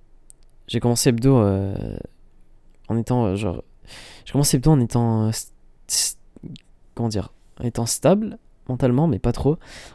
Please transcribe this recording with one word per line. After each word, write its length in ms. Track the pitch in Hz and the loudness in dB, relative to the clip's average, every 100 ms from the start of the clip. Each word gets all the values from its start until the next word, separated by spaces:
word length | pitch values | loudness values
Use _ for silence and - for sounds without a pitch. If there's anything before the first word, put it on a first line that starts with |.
| _ - - - - - - | _ -20 -20 -20 -20 -20 -8
j'ai 140 | 117 | -2
commencé 300 | 120 120 - | 0 2 2
Hebdo, 260 | 117 135 131 | 2 4 4
euh, 600 | 101 98 98 98 55 50 - - - - - - - - - | 4 0 -2 -6 -8 -10 -14 -20 -20 -20 -20 -20 -20 -14 -6
en 80 | 113 | -4
étant, 300 | 113 123 110 | 0 0 0
euh, 100 | 98 | 0
genre, 260 | 104 - - - - - - - | -4 -6 -12 -20 -20 -20 -20 -20
j'ai 80 | - | -4
commencé 240 | 135 147 143 | 0 2 2
Hebdo 160 | 151 | 4
en 80 | 151 | 4
étant, 460 | 117 120 117 113 110 | 2 0 2 2 0
euh, 40 | |
st-, 220 | 110 - - - _ - | -2 -10 -18 -20 _ -6
st-, 320 | - - - - - - 135 - _ _ | -4 -4 -6 -18 -20 -18 -18 -20 _ _
comment 140 | - 117 | -6 -4
dire, 240 | 107 - - - - | -4 -6 -12 -20 -10
en 40 | |
étant 220 | 120 117 117 | -6 -4 -4
stable 520 | - 135 202 214 - _ _ - | 0 2 2 0 -10 _ _ -8
mentalement, 380 | 127 131 123 165 | -2 2 2 2
mais 120 | 101 | 0
pas 140 | 120 | -2
trop. 260 | - 135 165 - - - | 0 0 -2 -6 -20 -20